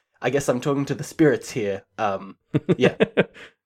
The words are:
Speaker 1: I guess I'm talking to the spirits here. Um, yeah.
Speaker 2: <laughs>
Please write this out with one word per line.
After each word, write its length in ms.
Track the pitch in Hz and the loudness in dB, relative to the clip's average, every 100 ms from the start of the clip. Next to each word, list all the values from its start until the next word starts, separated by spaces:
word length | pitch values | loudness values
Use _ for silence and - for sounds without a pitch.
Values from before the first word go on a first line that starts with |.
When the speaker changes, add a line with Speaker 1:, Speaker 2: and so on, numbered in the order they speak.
| _ _ | _ _
Speaker 1:
I 100 | 135 | -2
guess 180 | 139 139 | 0 0
I'm 120 | 123 | 0
talking 240 | 147 139 139 | 0 -2 -2
to 80 | 131 | -6
the 80 | |
spirits 480 | 143 - 151 113 - | -8 2 4 4 -2
here. 320 | 131 101 98 - - | -6 -4 -6 -10 -4
Um, 380 | 107 98 95 - _ 151 - 170 | -4 -4 -8 -18 _ -4 0 2
yeah. 200 | 123 - | 2 4
Speaker 2:
<laughs> 40 | 220 - - - - _ | 0 0 -2 -6 -20 _